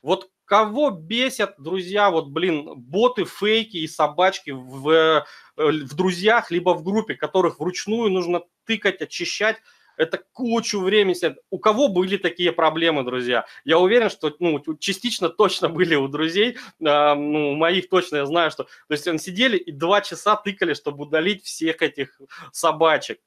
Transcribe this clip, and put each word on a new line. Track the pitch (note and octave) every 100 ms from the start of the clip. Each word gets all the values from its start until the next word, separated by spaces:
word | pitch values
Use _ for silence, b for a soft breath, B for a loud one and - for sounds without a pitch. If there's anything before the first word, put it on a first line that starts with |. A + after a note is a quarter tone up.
Вот | C3 F#3 - _
кого | _ G#3 G#3+ A3 D4
бесят, | F3+ D#3+ A#3 C4 - G3+ -
друзья, | C#3+ F#3+ F3 G3+ G3+
вот, | E3 C#3+
блин, | D3+ F3+ D#3 D3+ -
боты, | B2 F3 A#3+ A#3
фейки | D#3+ - G#3 A3 A3 F3+
и | D#3
собачки | - D3+ D3+ F#3 F#3+ -
в, | C3+ B2+ C3+ C#3
э, | D#3+ D#3+ D3+ C#3+ B B -
в | D#3 D#3 C3+
друзьях, | D3 F#3 F3 G3+ A#3 -
либо | F3 F3+
в | E3
группе, | D#3+ G#3+ -
которых | C3 D3+ F#3+ E3+ -
вручную | E3 F3+ - A3+ A3+
нужно | F#3 E3+ F3 - _
тыкать, | - A3 G3+ F#3
очищать, | D3 - E3+ - G#3+ A3 b b b b
это | E3 - _
кучу | - B3 A3+ A3+ G#3
времени | F#3 G#3+ F#3+
снят. | F3+ E3 C#3 _
У | F#3
кого | G#3+ G#3+ C#4
были | F3+ F#3 F#3+
такие | F3 E3 F3
проблемы, | E3+ D#3+ D#3 E3+ D3+
друзья? | B2 B2+ B2 A#2+ B B
Я | C#3 D#3+
уверен, | F#3 A#3+ G#3+
что, | - D3+ D3
ну, | F3 D3 D3+ D#3
частично | - F#3+ A#3+ - F3
точно | - G3+ - D#3
были | C3+ E3+ D3+
у | C3+
друзей, | D3 D#3+ F3+ A#3 A#3 B _ D3+
а, | D3 D3 D3
ну, | D3 D3+ D3
у | D3
моих | E3 F#3 F3+
точно | F#3 F3+ D3
я | C#3
знаю, | E3 D#3+
что, | -
то | C3 - _
есть | D3 F3
они | D#3+
сидели | F#3+ F3+ B3+ G3
и | -
два | C#3 E3 G3+
часа | G3+ D#3+ G#3 A3
тыкали, | G3+ G3 F3
чтобы | C#3 D3+ C#3+
удалить | D3 D#3 F3+ G3+
всех | - - D#3+ D#3+
этих | D#3 - C3 _ C3+ B B
собачек. | - E3 D#3 D#3+ D3 - A2